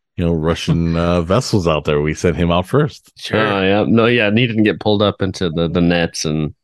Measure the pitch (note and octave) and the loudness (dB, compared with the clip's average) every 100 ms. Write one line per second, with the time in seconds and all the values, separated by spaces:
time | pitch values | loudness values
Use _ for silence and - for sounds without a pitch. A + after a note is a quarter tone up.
0 | _ - E2+ E2 D#2+ E2 - E2 E2 E2+ | _ -4 -2 0 -2 -2 0 0 0 0
1 | E2+ F2 E2 G#2+ - G#2+ E2 D2+ D2+ D2 | 0 0 0 0 0 0 0 0 0 0
2 | D2+ D#2 F2+ D2+ E2+ F2 - C#3 C#3+ - | 0 -2 -2 0 0 0 0 0 -2 -6
3 | _ - - G#2+ A2 G2 F#2+ G#2 D#2 A2+ | _ -16 -4 -2 0 0 2 2 2 2
4 | A#2 A#2+ G#2 G#2+ B2 A2 G#2+ E2 G#2+ G#2 | 2 2 2 2 0 2 0 0 0 2
5 | G2+ - G#2 - F2+ D#2+ E2+ F2 E2+ F2 | 0 0 -4 -4 -4 -2 -2 2 2 2
6 | E2+ - D#2+ D#2 D2 - | 0 -4 -4 -2 -4 -8